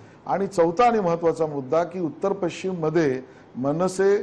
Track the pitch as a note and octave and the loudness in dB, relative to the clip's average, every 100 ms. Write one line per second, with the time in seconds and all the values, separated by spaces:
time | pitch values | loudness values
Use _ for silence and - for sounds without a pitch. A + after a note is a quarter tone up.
0 | - - - E3+ F#3+ F3+ E3 E3+ A#3+ A3+ | -20 -18 -4 -2 -2 2 2 4 4 4
1 | F3 E3+ E3+ D#3+ D#3 C#3+ C3 D#3+ E3+ F#3 | 0 0 0 0 -2 -4 -2 0 0 -4
2 | D#3+ D3 G3 G3 F3 - F#3+ F3+ D#3 D#3+ | -6 -2 -4 -2 -4 -4 -6 -2 0 2
3 | D3+ B2+ - - - - C#3 D#3 F#3 F#3 | 2 0 -8 -20 -18 -6 -2 0 -2 2
4 | G3 G3+ | 2 2